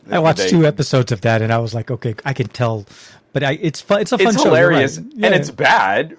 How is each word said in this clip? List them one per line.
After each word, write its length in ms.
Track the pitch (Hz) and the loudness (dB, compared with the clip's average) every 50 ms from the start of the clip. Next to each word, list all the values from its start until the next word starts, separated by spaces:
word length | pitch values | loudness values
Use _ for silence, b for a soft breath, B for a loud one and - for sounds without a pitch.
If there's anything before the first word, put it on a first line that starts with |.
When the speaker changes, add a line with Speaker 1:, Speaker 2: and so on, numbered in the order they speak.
Speaker 1:
<laughs> 100 | _ - | _ -6
I 80 | - 175 | -4 0
watched 200 | 160 160 151 170 | 0 0 0 0
Speaker 2:
They 100 | 190 185 | 0 2
Speaker 1:
two 160 | 190 170 160 | 2 4 4
episodes 480 | 151 147 - 143 - - 131 123 - 123 | 2 0 -2 -4 0 0 0 0 0 -4
of 80 | 101 | -4
that, 200 | - 117 113 110 | -2 0 0 0
and 120 | 110 110 113 | 0 0 0
I 60 | 117 | -2
was 140 | 117 113 113 | -2 -4 -6
like, 160 | 117 113 - | -8 -8 -8
"Okay, 240 | 127 110 - 123 110 - - | -10 -8 -6 -8 -8 -6 -8
I 80 | 139 135 | -8 -4
can 140 | - 123 104 | -4 -6 -6
tell." 360 | - - 127 117 113 110 101 B B B B B B B B _ _ | -4 -4 -4 -4 -4 -6 -10 B B B B B B B B _ _
But 100 | 139 131 | -4 -4
I, 80 | 135 139 165 | -2 -4 -2
it's 200 | - 165 - - | -4 -6 -6 -6
fu-, 140 | - - 202 | -2 -2 0
it's 180 | 202 214 - 247 | 0 0 -2 0
a 40 | 208 | 2
fun 100 | 190 196 220 | 2 2 4
Speaker 2:
It's 40 | 254 | 2
Speaker 1:
show, 140 | - - 156 | 4 4 4
you're 140 | 160 175 175 | 4 4 4
right. 180 | 165 139 135 135 | 4 2 2 0
Speaker 2:
hilarious, 100 | - 160 - - - | -2 -8 -14 -16 -8
Speaker 1:
Yeah. 120 | - 208 | -2 0
Speaker 2:
and 100 | - 196 | 2 2
it's 160 | 175 143 147 | 2 0 -4
bad, 640 | - - 151 131 190 226 110 95 101 113 147 160 - | -6 -2 2 2 4 4 2 2 0 -2 -2 -4 -10